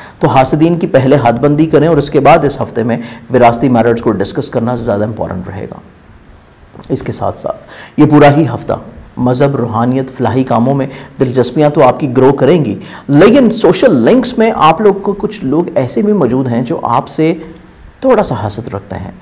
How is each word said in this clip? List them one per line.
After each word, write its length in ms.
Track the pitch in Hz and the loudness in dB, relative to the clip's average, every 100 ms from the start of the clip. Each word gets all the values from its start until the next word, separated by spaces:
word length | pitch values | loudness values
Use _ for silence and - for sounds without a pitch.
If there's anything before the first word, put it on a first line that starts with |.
| - - | -20 -4
तो 60 | 151 | 0
हासदीन 500 | 131 131 151 165 170 | 2 2 2 2 0
की 100 | - | 0
पहले 280 | 131 135 143 | 0 2 2
हदबंदी 480 | 120 117 147 151 160 | 2 2 2 2 2
करें 200 | 156 156 | 2 2
और 100 | 151 | 2
उसके 220 | 143 147 | 0 2
बाद 240 | 143 165 143 | 4 4 2
इस 140 | - | -4
हफ्ते 220 | 107 117 | -6 -4
में 140 | 113 117 - - - | -4 -4 -8 -16 -4
विरासती 380 | 123 120 117 139 | 2 4 4 2
मैटर्स 320 | 117 117 117 | 2 2 0
को 100 | 123 | 0
डिस्कस 360 | 95 101 - - | -2 -4 -6 -6
करना 260 | 123 117 120 | -4 -4 -4
ज़्यादा 280 | 117 101 110 | -4 -2 -4
इंपॉर्टेंट 420 | 107 85 92 92 | -6 -8 -8 -10
रहेगा। 340 | 92 - - - - - - - - _ _ - - - | -12 -12 -14 -20 -20 -20 -20 -20 -20 _ _ -20 -20 -8
इसके 200 | 135 127 | -8 -6
साथ 220 | - 98 - | -6 -6 -6
साथ 640 | - - - - - - | -10 -10 -16 -20 -6 0
ये 60 | 147 | 4
पूरा 220 | 147 143 | 6 4
ही 160 | 139 139 | 4 0
हफ्ता 340 | 120 - - - - - - | -4 -6 -8 -10 -20 -14 -4
मज़हब, 360 | 123 123 143 139 | -2 0 0 -2
रूहानियत, 540 | 117 110 123 131 131 | -4 -2 -2 -2 -4
फलाही 340 | - 120 127 131 | -4 -2 -2 0
कामों 280 | 117 123 | 0 0
में 140 | 139 131 - - - | -2 -4 -10 -14 -4
दिलचस्पियाँ 520 | 127 123 - 156 147 | -2 0 0 0 2
तो 100 | 151 | 4
आपकी 240 | 127 123 147 | 2 2 -2
ग्रो 220 | 120 131 | 2 2
करेंगी, 440 | - 135 175 120 95 - - - | 4 2 2 0 -6 -12 -12 0
लेकिन 380 | 143 208 277 233 | 4 6 6 4
सोशल 520 | - 247 - 262 139 123 | 2 2 4 2 4 4
लिंक्स 320 | 254 - - | 2 0 0
में 120 | 220 | -2
आप 300 | - 156 165 | 2 2 2
लोग 200 | 208 190 | 0 0
को 100 | 208 196 | -4 -4
कुछ 280 | 208 - 131 | -6 -6 -2
लोग 320 | 151 175 - | -2 -2 -4
ऐसे 260 | 123 233 | -4 -2
भी 100 | 208 208 | 0 0
मौजूद 320 | 123 127 127 | 0 0 0
हैं 160 | 117 117 | -2 -2
जो 100 | 165 | -4
आपसे 560 | - 120 - - 160 165 - - - - - - | -2 -2 -2 -2 -2 -2 -8 -20 -20 -20 -20 -4
थोड़ा 200 | 262 294 | 0 2
सा 120 | - 110 | 0 -4
हसद 340 | 107 - - | -6 -6 -8
रखते 220 | 98 - 92 | -10 -10 -12
हैं, 180 | 90 - | -12 -16